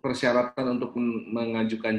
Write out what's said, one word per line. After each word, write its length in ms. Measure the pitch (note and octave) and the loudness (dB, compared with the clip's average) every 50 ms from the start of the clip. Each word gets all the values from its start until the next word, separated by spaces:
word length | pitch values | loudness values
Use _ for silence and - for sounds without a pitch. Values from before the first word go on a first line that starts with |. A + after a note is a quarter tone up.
| - | -4
persyaratan 720 | C3 B2 - - B2 A#2+ B2 A#2+ B2 - - C3 B2+ B2 | -4 -2 2 2 4 4 4 2 2 -2 -2 -2 0 0
untuk 240 | A#2+ A#2+ A#2 - A#2+ | 0 -2 -2 -2 -2
men-, 320 | A#2+ A#2+ A2+ A2 - G2 | 0 0 0 -2 -4 -4
mengajukan 640 | A2 A#2 A#2 A2+ A2+ A2+ A2+ A2 A2 A2 - A2+ A2 | -4 -2 -2 -2 0 0 0 0 0 -2 0 0 0